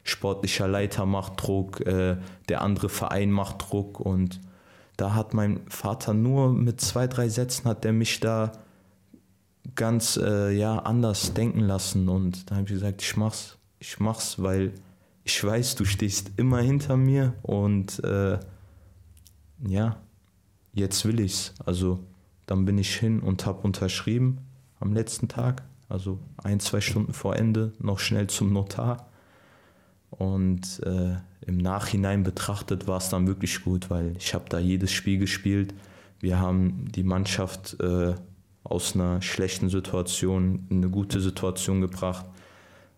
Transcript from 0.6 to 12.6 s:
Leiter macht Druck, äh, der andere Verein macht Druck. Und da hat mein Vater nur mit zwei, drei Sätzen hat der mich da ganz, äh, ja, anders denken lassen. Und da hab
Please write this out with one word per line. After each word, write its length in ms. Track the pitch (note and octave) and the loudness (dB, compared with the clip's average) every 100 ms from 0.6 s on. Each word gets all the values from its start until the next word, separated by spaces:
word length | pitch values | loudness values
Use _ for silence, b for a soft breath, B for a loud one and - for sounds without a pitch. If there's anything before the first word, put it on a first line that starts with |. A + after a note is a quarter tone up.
| F#2+ | 2
Leiter 380 | G2 G#2 - | 2 0 0
macht 300 | F#2+ G2 F#2+ F#2 | 0 0 -2 -6
Druck, 380 | - G2 F#2+ - F2+ | 0 0 -2 -4 0
äh, 300 | F#2 F#2 F2+ F#2 B - | 2 2 0 -6 B -4
der 140 | - | 0
andere 260 | G2 F#2+ G2 | 0 0 -2
Verein 420 | - F#2+ G2 G2+ | -2 -2 0 2
macht 400 | G2+ F#2+ - - | 2 0 -6 -4
Druck. 300 | G2+ G2 - | -4 -4 -4
Und 400 | F#2+ F#2 F#2 - B B B B B - | 0 2 2 -2 B B B B B -4
da 160 | G2 | 0
hat 200 | A2 G#2 | 0 2
mein 260 | G#2+ G#2 G2 - | 0 2 0 -6
Vater 460 | - G2 B2 - | -8 -6 -4 0
nur 380 | G#2+ B2 C3+ C3 | 2 4 4 4
mit 260 | A#2+ A#2+ A2+ | 4 2 0
zwei, 260 | - A#2+ B2+ | -2 0 0
drei 220 | B2+ A#2 | 0 0
Sätzen 380 | A2+ B2+ - A#2 | 0 -2 -2 -2
hat 180 | G#2+ | 0
der 80 | A2 | 2
mich 280 | A2+ A2+ - | 2 2 0
da 320 | A2+ A2 A2 B B B B B _ - _ _ _ _ C3 | 0 0 -2 B B B B B _ -20 _ _ _ _ -10
ganz, 420 | - A2+ A#2 - - | -2 2 2 2 0
äh, 360 | G#2+ G#2 G2+ | 2 2 4
ja, 260 | G2+ G#2+ A2 | 2 2 0
anders 560 | - A#2+ A#2 G2 - | 2 4 4 2 -2
denken 260 | G2 A#2 A2+ | 0 2 4
lassen. 480 | G2+ F#2+ - F#2+ F#2 | 2 2 0 2 4
Und 420 | F#2 F#2 F2+ - | 2 0 -2 -4
da 60 | |
hab 60 | G2 | -2